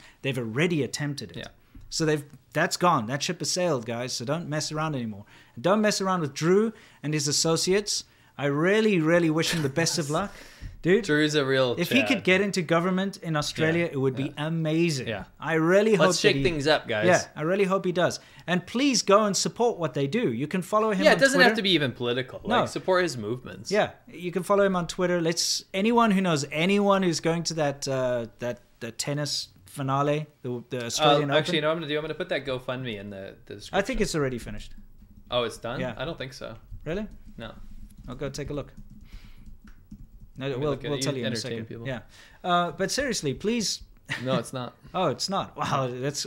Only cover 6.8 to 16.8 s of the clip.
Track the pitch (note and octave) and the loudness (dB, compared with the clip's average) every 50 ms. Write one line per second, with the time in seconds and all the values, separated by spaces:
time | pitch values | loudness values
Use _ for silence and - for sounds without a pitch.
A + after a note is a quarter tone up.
6.8 | - - - _ - C#3+ D3+ D3+ C#3 C#3+ C#3 - - E3 E3 D#3+ - F3+ F#3 G3+ | -20 -20 -20 _ -6 -4 -2 -2 0 0 0 2 2 2 2 2 2 2 0 0
7.8 | G#3 G#3 - - - - _ _ _ _ _ - C3+ C#3+ C#3+ D3 D#3+ F#3 G3+ A3 | 0 0 -4 -4 -6 -8 _ _ _ _ _ -4 -2 0 0 2 2 4 4 4
8.8 | A3 A3 G#3 F3 D#3 D#3 E3+ F3 F3 D#3+ D3+ D#3+ D#3+ - - E3+ D3+ C3+ C3+ - | 4 4 4 4 4 4 4 4 4 4 2 2 0 0 0 0 -2 -2 0 0
9.8 | E3 D#3 - - D#3+ C#3 D3+ E3 G3 G3 - - - - - - - - - - | 0 0 0 -2 -2 -2 -2 -2 -2 -4 -8 -14 -20 -20 -18 -14 -14 -14 -14 -4
10.8 | - D#3 F#3 A3 G#3+ E3+ D3+ D3 D#3 D3+ D3 D3+ C#3 C3 C3+ C3 C3 B2 A#2 - | 2 4 4 4 4 2 2 4 4 4 2 2 2 4 4 4 4 2 2 0
11.8 | E3+ - - B3+ C4+ - C4+ G3+ - - F3+ F#3 G3+ G#3 F#3 G3 F3 C#3+ E3+ E3 | -2 2 2 2 2 2 0 0 2 2 2 4 2 0 0 -2 0 2 2 2
12.8 | E3 F#3 F#3 F#3 F#3+ G3 F#3+ - - F3 D#3+ D3+ C#3+ - - - D#3+ D#3 E3 E3+ | 2 2 0 0 -2 -4 -6 -8 -6 -4 -2 -2 -2 -4 -2 0 0 2 2 2
13.8 | E3+ E3 C#3+ C#3 C3 C3+ C3 B2 C3+ D#3 - - D3 D#3 E3 E3 D#3+ D#3 D#3 D#3+ | 0 0 0 0 0 0 0 0 -4 -4 -4 -6 -4 -2 -2 0 0 0 2 2
14.8 | E3+ F3 D#3 C3+ A#2 G#2+ A2 G2 F#2 - - _ C3+ C#3+ E3 D#3+ D#3+ E3 F3+ G3 | 2 2 0 -2 -4 -4 -6 -6 -6 -12 -14 _ -6 -2 0 2 4 6 6 6
15.8 | G#3+ A3 A3 F3+ D#3 F#3 F3 - - G#3 F#3 C#3 C3+ F#3 E3+ D3+ C3+ D3+ D3+ C3 | 6 6 6 6 6 4 4 4 4 4 4 4 2 2 0 2 2 4 2 2